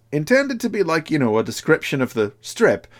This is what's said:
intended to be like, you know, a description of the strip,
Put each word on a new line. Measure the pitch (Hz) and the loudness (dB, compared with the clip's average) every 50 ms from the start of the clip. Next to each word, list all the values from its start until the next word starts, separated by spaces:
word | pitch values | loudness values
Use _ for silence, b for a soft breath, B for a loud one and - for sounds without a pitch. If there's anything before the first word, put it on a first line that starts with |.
| _ _ | _ _
intended | - 151 156 - 247 269 285 269 277 220 | -6 -4 0 2 2 2 2 -2 -4 -4
to | - 233 | -4 -4
be | 196 208 | -2 -2
like, | 190 160 165 165 156 - | -2 0 0 -2 -2 -2
you | 156 147 | 0 0
know, | 131 113 107 | 2 2 2
a | 110 113 | 0 0
description | 120 110 - - - 160 - - - - 135 | -2 -6 -6 2 2 2 2 2 -4 -2 -2
of | 127 113 - | -2 -2 0
the | 117 107 101 - _ | -2 -2 -2 -2 _
strip, | - - - - 233 170 - - - b b | -18 -16 0 2 4 4 4 0 -4 b b